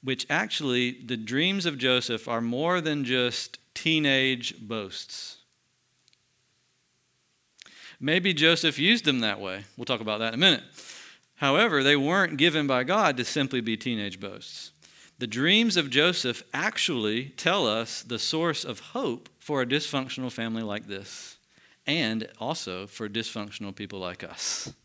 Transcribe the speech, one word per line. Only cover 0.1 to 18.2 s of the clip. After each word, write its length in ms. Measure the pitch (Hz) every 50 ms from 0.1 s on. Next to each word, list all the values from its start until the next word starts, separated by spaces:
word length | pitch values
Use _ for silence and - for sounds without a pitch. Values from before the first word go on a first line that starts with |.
| 131 127 - -
actually, 640 | 147 160 208 220 - - 151 139 123 123 123 123 123
the 240 | - - 117 127
dreams 500 | 113 110 110 120 135 160 185 196 196 175
of 100 | 170 147
Joseph 520 | 135 127 131 127 123 120 - 120 107 - -
are 120 | 120 117
more 400 | 117 117 117 127 151 165 180 180
than 240 | 165 160 151 147 139
just 540 | 120 131 127 123 123 120 - - - - - _ _ _
teenage 840 | - - 160 160 156 151 143 135 135 131 131 131 120 117 - - -
boasts. 800 | 110 101 113 110 104 98 - - - - - - - - - - _ _ _ _ _ _ _ _ _ _ _ _ _ _ _ _ _ _ _ _ _ _ _ _ _ _ _ _ _ _ _ _ _ _ _ _ _ _ _ _ _ _ _ _ - - - - - - - _
Maybe 320 | 131 139 160 185 180 196 180
Joseph 460 | 147 151 160 170 - - 165 143 -
used 260 | 143 185 226 233 -
them 160 | 156 139 127
that 200 | 113 107 101 101
way. 240 | 101 95 92 98 101 - _
We'll 80 | - 120
talk 160 | - 131 110
about 200 | 110 107 107 107
that 80 | 113 113
in 60 | 113
a 40 | 123
minute. 240 | 170 196 160 117 - - _ - - - - - - - - _ _ _ _
However, 460 | _ - 139 135 160 220 233 170 143 135
they 140 | 135 147
weren't 400 | 143 139 147 175 196 190 170 160
given 300 | 135 147 170 151 156 147
by 180 | 139 131 123 127
God 320 | 127 185 214 214 170 139
to 80 | 127 123
simply 360 | - - 156 139 131 - 127
be 160 | 117 113 113
teenage 440 | 110 - 127 120 110 104 101 92 92
boasts. 500 | 101 98 98 101 - - - - - - _ _ _ - - - - - _ _
The 80 | 123
dreams 500 | 120 107 120 135 165 190 214 233 233 185
of 140 | 175 156 139
Joseph 540 | 123 135 151 175 180 170 - 127 117 - - _ -
actually 760 | 131 165 214 - - - - 160 123 107 107 107 117 135 139
tell 360 | - - - 160 180 202 160
us 360 | 113 107 113 117 110 - - -
the 180 | - 120 110